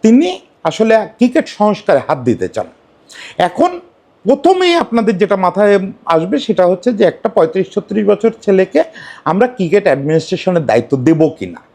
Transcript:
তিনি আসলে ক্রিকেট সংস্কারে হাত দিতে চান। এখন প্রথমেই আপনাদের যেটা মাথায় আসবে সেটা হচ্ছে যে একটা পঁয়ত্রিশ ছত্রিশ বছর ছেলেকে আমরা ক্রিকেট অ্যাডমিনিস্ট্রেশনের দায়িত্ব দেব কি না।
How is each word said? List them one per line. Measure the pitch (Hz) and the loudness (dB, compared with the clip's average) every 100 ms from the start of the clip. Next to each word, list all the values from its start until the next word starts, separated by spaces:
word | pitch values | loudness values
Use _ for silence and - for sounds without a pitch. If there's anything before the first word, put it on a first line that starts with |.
তিনি | 220 240 349 370 _ _ | 4 4 2 -6 _ _
আসলে | - - 220 220 214 - | -8 -2 2 2 0 -2
ক্রিকেট | 240 233 - | 0 0 -4
সংস্কারে | - 214 202 - 147 - | -2 0 0 0 0 0
হাত | 147 | -4
দিতে | 123 117 92 | -2 -2 -4
চান। | - 90 _ _ _ _ - - - | -6 -10 _ _ _ _ -20 -20 -4
এখন | 175 - 339 359 - _ _ _ | -4 0 -2 -2 -18 _ _ _
প্রথমেই | 196 277 330 370 359 | -2 0 2 0 0
আপনাদের | 339 - 233 208 185 | 0 0 -2 -2 0
যেটা | 202 196 | 0 0
মাথায় | 185 190 208 202 190 - - | 0 2 2 2 0 -12 -2
আসবে | 165 170 269 | 0 0 -4
সেটা | - 185 180 | -2 0 2
হচ্ছে | 185 240 | 2 -2
যে | 208 | 0
একটা | 196 - 226 | 0 0 -4
পঁয়ত্রিশ | 196 165 190 185 | 0 0 0 -4
ছত্রিশ | - 196 208 202 | -6 -6 -4 0
বছর | 202 226 220 | 0 0 -4
ছেলেকে | - 190 190 294 330 - - - | 0 0 2 0 -2 -6 -20 -10
আমরা | - 175 247 | -4 0 0
ক্রিকেট | 247 175 202 | -2 0 2
অ্যাডমিনিস্ট্রেশনের | 190 139 139 160 156 175 - 175 131 | 2 0 0 -2 -2 -6 -2 -2 0
দায়িত্ব | 110 117 135 | 0 0 0
দেব | 127 160 160 165 | 2 2 0 -2
কি | 92 | -12
না। | 85 _ | -12 _